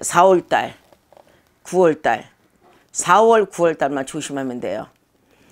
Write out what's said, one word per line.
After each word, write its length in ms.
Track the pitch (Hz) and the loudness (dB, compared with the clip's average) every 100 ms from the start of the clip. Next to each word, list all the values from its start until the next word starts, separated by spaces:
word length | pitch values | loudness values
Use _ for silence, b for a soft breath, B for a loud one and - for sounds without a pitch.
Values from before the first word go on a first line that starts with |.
사월 460 | - 175 185 185 - | -2 2 4 4 0
달, 260 | 120 120 - _ _ _ _ b b b _ | -4 -4 -10 _ _ _ _ b b b _
구월 380 | - 180 175 151 | -4 2 2 2
달, 240 | 131 110 - _ _ _ b b b | -2 -4 -6 _ _ _ b b b
사월, 540 | - 170 185 226 220 196 | -6 2 4 4 4 0
구월 300 | - 170 156 | -2 -2 0
달만 300 | 143 139 131 | -4 -4 -8
조심하면 540 | 156 139 139 131 123 | -10 -10 -8 -8 -8
돼요. 280 | 113 104 - _ _ _ b b b | -8 -8 -12 _ _ _ b b b